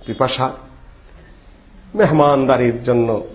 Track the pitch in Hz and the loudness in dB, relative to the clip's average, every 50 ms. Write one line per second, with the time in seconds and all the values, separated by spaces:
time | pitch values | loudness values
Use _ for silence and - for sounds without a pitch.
0 | - - 110 - 135 123 - - 131 131 135 - - - - - - - - - | -12 -12 -4 -2 -2 -2 0 -2 -4 -4 -6 -10 -18 -20 -20 -20 -20 -20 -20 -20
1 | - - - - - - - - - - - - - - - - - - - 208 | -20 -20 -20 -20 -20 -20 -20 -20 -20 -20 -20 -20 -20 -20 -20 -20 -20 -14 -2 0
2 | 208 151 151 156 147 143 143 135 135 131 135 120 123 120 113 117 120 127 120 120 | 2 2 4 4 4 4 4 2 2 2 2 2 2 0 -2 -2 -2 -2 0 0
3 | 117 113 113 101 - - - | 0 0 -2 -4 -6 -10 -16